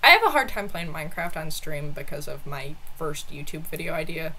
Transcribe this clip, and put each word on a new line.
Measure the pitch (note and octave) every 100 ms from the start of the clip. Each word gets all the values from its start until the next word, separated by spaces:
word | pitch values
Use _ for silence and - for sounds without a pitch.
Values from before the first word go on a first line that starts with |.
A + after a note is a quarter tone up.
I | C4+
have | F#4
a | A4+
hard | D4 B3
time | - G3+
playing | F3 E3+
Minecraft | D3+ D3+ - E3+
on | E3 D#3+
stream | - - D3 D3
because | C#3+ - C#3+ C#3+
of | C#3 C#3
my | C#3 C#3 D#3 - -
first | D#3 D3+ -
YouTube | C#3+ D3 D#3 E3
video | - E3
idea | D#3+ D#3+ E3 C#3+